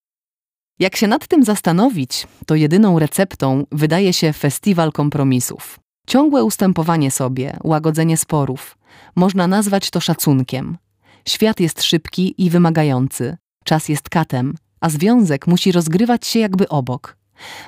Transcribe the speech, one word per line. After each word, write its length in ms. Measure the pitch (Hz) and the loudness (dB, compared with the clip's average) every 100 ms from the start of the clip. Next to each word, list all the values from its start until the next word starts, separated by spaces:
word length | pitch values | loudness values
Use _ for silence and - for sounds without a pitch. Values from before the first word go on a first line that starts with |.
| _ _ _ _ _ _ _ - | _ _ _ _ _ _ _ -4
Jak 160 | 185 - | -4 0
się 120 | 202 | 0
nad 200 | 262 - | 0 2
tym 160 | 339 | 2
zastanowić, 840 | 214 208 - 170 254 190 127 - - - - | 4 2 2 2 2 0 -4 -6 -10 -10 -2
to 100 | 156 | 2
jedyną 440 | 151 180 220 165 | 4 4 4 4
receptą 640 | 151 - 190 - 135 135 - | 2 0 -2 -2 -2 -2 -4
wydaje 420 | 147 151 165 196 | -2 0 2 2
się 200 | 180 160 | 2 0
festiwal 580 | 151 143 - 208 170 160 | 0 -4 -2 0 2 0
kompromisów. 880 | - 147 143 135 127 - - - - _ _ - | 0 -2 0 0 0 -2 -10 -18 -20 _ _ -2
Ciągłe 360 | 254 302 269 | 2 4 2
ustępowanie 680 | 226 - 190 175 160 165 135 | 0 0 0 0 0 2 0
sobie, 460 | - 127 127 135 - | 0 -4 -4 -6 -6
łagodzenie 540 | - 156 160 156 165 160 | -2 0 0 0 0 0
sporów. 600 | - 156 131 131 - - _ - - - | 0 -2 -2 -6 -12 -20 _ -20 -8 0
Można 320 | 185 185 196 | 2 2 0
nazwać 420 | 196 202 196 - | 2 0 -2 -2
to 100 | 180 | -4
szacunkiem. 800 | - 165 - 135 127 131 147 170 _ _ _ _ - | -2 -2 2 2 0 -6 -8 -10 _ _ _ _ -8
Świat 320 | - 214 214 | -2 0 0
jest 240 | 165 - | -2 -2
szybki 520 | - 165 - - 185 - | -2 -2 -2 -4 -4 0
i 120 | 180 | 2
wymagający. 880 | 175 170 160 151 127 131 - 123 170 _ _ | 4 2 2 0 0 -2 -4 -8 -8 _ _
Czas 260 | - 156 - | -2 -2 -2
jest 200 | 147 - | -6 -4
katem, 460 | 175 160 127 131 165 _ - | -4 -2 -2 -4 -6 _ -6
a 100 | 165 | -4
związek 580 | 151 196 247 190 139 - | 0 2 2 2 0 0
musi 240 | 175 196 | 0 2
rozgrywać 560 | 175 160 180 233 233 - | 0 0 0 0 -2 -2
się 120 | 226 | -2
jakby 300 | 214 185 190 | 0 0 0
obok. 480 | 147 127 123 - - _ _ - - | -2 -4 -8 -12 -20 _ _ -20 -20